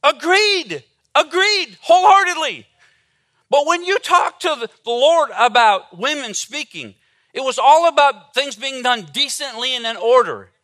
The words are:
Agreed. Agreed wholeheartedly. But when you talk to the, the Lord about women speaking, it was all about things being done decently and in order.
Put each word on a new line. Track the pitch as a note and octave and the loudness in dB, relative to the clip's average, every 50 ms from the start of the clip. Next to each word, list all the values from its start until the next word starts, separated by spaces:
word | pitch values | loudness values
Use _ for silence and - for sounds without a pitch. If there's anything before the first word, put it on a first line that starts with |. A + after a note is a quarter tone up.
| - | 2
Agreed. | C#4+ D#4 A#3+ - E4 F#4 G4 G#4+ G#4 G4+ F#4 - G#3 E3 C3+ _ _ _ _ _ _ _ | 0 -2 0 -2 0 2 2 2 2 -2 -4 -4 -8 -12 -14 _ _ _ _ _ _ _
Agreed | C#4+ - D4 D#4 F4+ F#4+ G#4 G#4+ G4 F4 A#3+ F#3 _ | 0 0 0 -2 -2 0 0 0 -2 -4 -8 -12 _
wholeheartedly. | - - E4 F#4 F#4 G#4 F#4+ G4 G4 F4+ F4 D#4+ D#4+ C4+ F#3 B2+ - _ _ _ _ _ _ _ _ _ _ _ _ _ _ _ _ _ | 2 2 4 4 6 6 6 6 4 0 -4 -4 -6 -6 -6 -10 -16 _ _ _ _ _ _ _ _ _ _ _ _ _ _ _ _ _
But | - C#4+ D4 | 0 0 2
when | D#4 E4+ F4 F4 | 2 -2 -2 -2
you | F4+ G4 | -4 -4
talk | A#4+ - - F4+ F4 - F4 - _ | -4 -2 0 0 0 0 0 -6 _
to | - F#4 D4+ | -4 -4 -4
the, | B3+ A#3 - _ _ _ | -4 -8 -14 _ _ _
the | A3+ | -6
Lord | A#3 A#3+ B3+ D4+ E4+ E4 D4+ A#3+ F#3+ | -2 2 2 4 4 4 2 -2 0
about | F#3 A3+ B3 G#3+ A#3+ A#3 A3 G3+ F#3+ - _ - | 0 0 2 4 4 4 4 2 0 -4 _ -14
women | E3+ G3+ C4+ D4+ D4 C4 A3+ G3+ | -8 -6 -6 -6 -6 -10 -10 -10
speaking, | - - - A#3 D4 D4+ _ - E3 C3 G#2+ F#2+ _ _ _ _ _ _ _ _ | -12 -12 -10 -10 -12 -12 _ -14 -18 -18 -18 -20 _ _ _ _ _ _ _ _
it | - | -6
was | C4+ C4 - | -6 -4 -4
all | - A3 C4 D4 D#4+ E4+ | 2 4 4 6 6 4
about | E4+ D4 D4 C#4+ C#4 B3+ G3 E3+ _ _ | 2 2 4 2 2 0 -4 _ _ _
things | B3+ C#4 C#4+ A3 | -6 -6 -6 -8
being | G3+ B3+ C4+ C4+ B3+ A#3+ | -10 -12 -10 -10 -6 -4
done | B3 B3 A#3 F#3 D3+ | -2 -4 -4 -6 -12
decently | C#3 B3+ C#4+ C#4 - - D4 C4+ A#3 A3+ B3 B3+ B3+ | -6 -6 -6 -6 -6 -10 -10 -12 -10 -8 -8 -8 -8
and | B3 A#3 | -6 -8
in | A3+ A3+ | -8 -8
order. | - A3 A3+ B3 B3+ A#3 F3 B2+ G2+ F#2+ F2+ _ _ | -4 0 2 2 2 2 0 -6 -10 -12 _ _ _